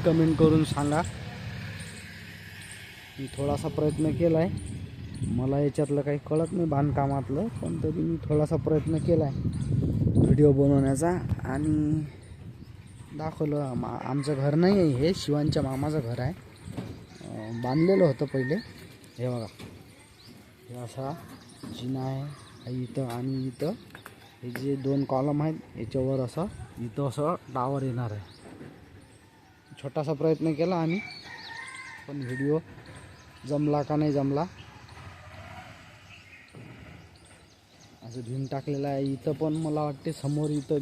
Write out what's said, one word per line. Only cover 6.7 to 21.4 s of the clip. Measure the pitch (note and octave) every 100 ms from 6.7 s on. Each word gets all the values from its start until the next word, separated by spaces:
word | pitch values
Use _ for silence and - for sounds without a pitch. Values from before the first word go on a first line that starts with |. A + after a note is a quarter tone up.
| C#3+ D3 C#3+ C#3 C#3 C3 C#3 A3
पण | - - E3
तरी | D#3+
मी | D#3 D#3+ D#3+
थोडासा | - D3+ D3+ D#3+
प्रयत्न | D3+ D3+ C#3+ D#3+
केला | D#3+ E3
आहे | D3 C#3 - - - - - - - -
व्हिडिओ | - - D3
बनवण्याचा | C#3 C#3 C#3 C3+ C3+ E3+ F3+ - -
आणि | - C3+ D#3 D3+ D3+ D#3 D3 - - - - - - - - - - D3
दाखवलं. | D#3 D#3 D3+ D3
आम-, | C#3 B2
आमचं | A2+ A#2 - C#3 C#3
घर | C#3+ C#3
नाही | D3 F3+ G3+
आहे | E3+
हे, | B2 D3 F#3+
शिवांच्या | - D3 D3 D3+
मामाचं | C#3 C3+ D3 D#3
घर | A#2 A#2+
आहे. | B2+ F#3 - - - - - - - -
अं, | G2+ A2 A2 A#2
बांधलेलं | B2 C#3 E3+ G3
होतं | F3 C3
पहिले. | - C3+ B2+ F3 - - - - - -
हे | B2
बघा, | B2 G#2+ - - - - - - - - - - - -
हे |
असा | A#2+ A#2+ - C3+ E3 - -